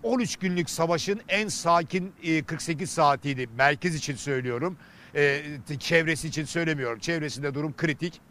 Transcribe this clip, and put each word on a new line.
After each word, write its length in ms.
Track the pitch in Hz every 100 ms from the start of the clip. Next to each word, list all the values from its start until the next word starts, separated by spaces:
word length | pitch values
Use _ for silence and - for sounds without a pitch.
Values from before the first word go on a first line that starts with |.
on 160 | 226 247
üç 180 | 220 -
günlük 340 | 185 180 165
savaşın 500 | - 165 170 - 208 -
en 200 | 196 214
sakin, 640 | - 165 170 165 185 185 -
e, 200 | 165 160
kırk 200 | - 160
sekiz 280 | - 156 139
saatiydi. 580 | - 147 139 143 131 123 117
Merkez 360 | 139 147 175
için 220 | 156 - 127
söylüyorum. 600 | 147 135 123 120 165 185 - - -
E, 280 | 151 143 143 151 147 -
t-, 100 | 143
çevresi 500 | - 165 160 156 160
için 160 | 151
söylemiyorum. 540 | 151 175 165 151 123 113
Çevresinde 560 | - 165 151 127 143
durum 220 | 139 156 127
kritik. 440 | 160 143 175 - -